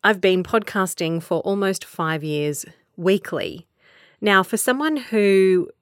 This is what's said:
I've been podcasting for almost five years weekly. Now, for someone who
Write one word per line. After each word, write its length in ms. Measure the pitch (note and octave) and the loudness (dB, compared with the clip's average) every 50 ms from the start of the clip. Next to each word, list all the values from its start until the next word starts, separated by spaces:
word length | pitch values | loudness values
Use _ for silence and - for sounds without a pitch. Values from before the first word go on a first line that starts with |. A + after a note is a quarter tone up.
| - | 4
I've 140 | G3+ A3 F#3 | 2 2 4
been 220 | - F#3+ F#3 F#3 | 2 2 2 2
podcasting 800 | F3 - - A3 G#3+ - - G#3 F#3 F#3 - - E3+ D#3+ E3 E3 | 0 0 -2 -2 -2 -2 -4 -4 -2 -2 -4 -4 -4 -2 -2 -4
for 180 | E3 - F3 D#3+ | -4 -2 -4 -2
almost 420 | - - G3 G3+ G3+ F#3+ F#3+ - | -2 -2 -2 0 -2 -2 -2 -4
five 400 | - - - - E3 D#3+ D#3+ D#3 | -10 -14 -6 -4 -4 -4 -4 -4
years 440 | D3+ D#3 D3+ D3 D3 D3 D3 - - - _ _ _ _ _ | -4 -4 -4 -2 -2 -4 -4 -6 -12 -16 _ _ _ _ _
weekly. 720 | - E3 F#3 G3 F#3+ - - - C#3 G2 E2 - F3 - _ _ _ _ _ _ _ _ _ _ _ | -2 2 2 2 2 0 -6 -6 -6 -6 -8 -8 -14 -20 _ _ _ _ _ _ _ _ _ _ _
Now, 220 | G#3 G#3 G3 F#3+ | 2 4 4 4
for 160 | F#3 - - G#3+ | 4 2 -4 -2
someone 400 | - - B3+ C4+ D4 D#4 D#4 C#4+ | 0 -2 -2 0 -2 -2 -2 -4
who 720 | A#3+ - A3+ G#3+ G3+ G3+ G3 F#3+ F#3+ F#3+ F#3 F3+ - - - _ | -6 -2 0 2 4 4 6 6 6 4 4 2 0 -2 -10 _